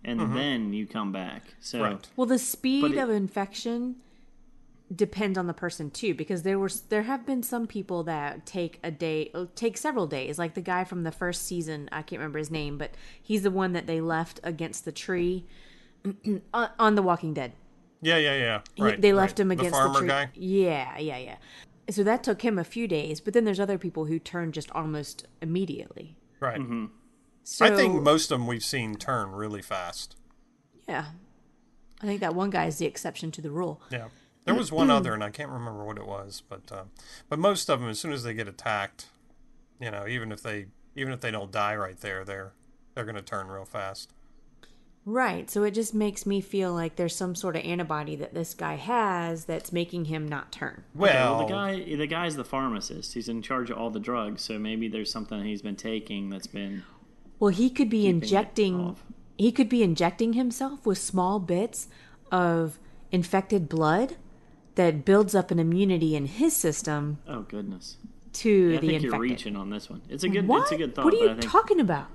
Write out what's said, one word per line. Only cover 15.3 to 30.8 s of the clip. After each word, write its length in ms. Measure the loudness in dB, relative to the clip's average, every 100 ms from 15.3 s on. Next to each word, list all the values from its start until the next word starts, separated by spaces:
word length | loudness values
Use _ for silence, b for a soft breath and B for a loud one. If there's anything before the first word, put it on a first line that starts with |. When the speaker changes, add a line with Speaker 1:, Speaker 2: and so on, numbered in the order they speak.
| -2 -8 b b b b b
Speaker 3:
<clears throat> 500 | -10 -6 -4 -4 -2
on, 160 | -2 -2 4
on 160 | 6
The 80 | 6
Walking 320 | 4 2 0
Dead. 180 | -4 -6 -10 -20 _ _ _
Speaker 2:
Yeah, 160 | 4 4
yeah, 200 | 4 2
yeah. 220 | 2 0 -4
Speaker 3:
He, 80 | 2
Speaker 2:
Right, 180 | 2 6
Speaker 3:
they 120 | 6
left 200 | 6 4
Speaker 2:
right. 80 | 2
Speaker 3:
him 80 | 2
Speaker 2:
The 60 |
Speaker 3:
against 180 | 2 2
the 40 | 4
Speaker 2:
farmer 140 | 4 4
Speaker 3:
tree. 100 | 2
Speaker 2:
guy? 220 | 2 0
Speaker 3:
Yeah, 640 | -4 0 4 4 2 -4 -6
yeah, 200 | -6 -6
yeah. 180 | -10 -14 B B B _ -6
So 120 | 2
that 180 | 4 4
took 180 | 2 0
him 160 | 2 0
a 60 |
few 240 | -2 -4 0
days, 320 | 0 -2 -4
but 140 | 2
then 100 | 4
there's 160 | 4 2
other 160 | 0 0
people 280 | -2 -4 -2
who 120 | -2
turn 340 | -4 -6 -4
just 180 | -6 -8
almost 540 | -6 -4 -4 -6 -12 -20 _
immediately. 760 | -4 -2 -2 -6 -10 -16 -18 -20 _ _
Speaker 2:
Right. 200 | -6 -4
Speaker 1:
Mm-hmm. 260 | -6 -6 -6 -12 _ _ _ _
Speaker 3:
So 240 | -14 4 6
Speaker 2:
I 40 |
think 260 | 8 6 6
most 280 | 6 6 4
of 80 | 0
them 80 | 0
we've 160 | -2
seen 320 | -2 -2 -2
turn 380 | -4 -2 -2 -2
really 300 | -6 -6 -6
fast. 540 | -6 -6 -6 -8 -12 -16 -20 _ _ _ _ _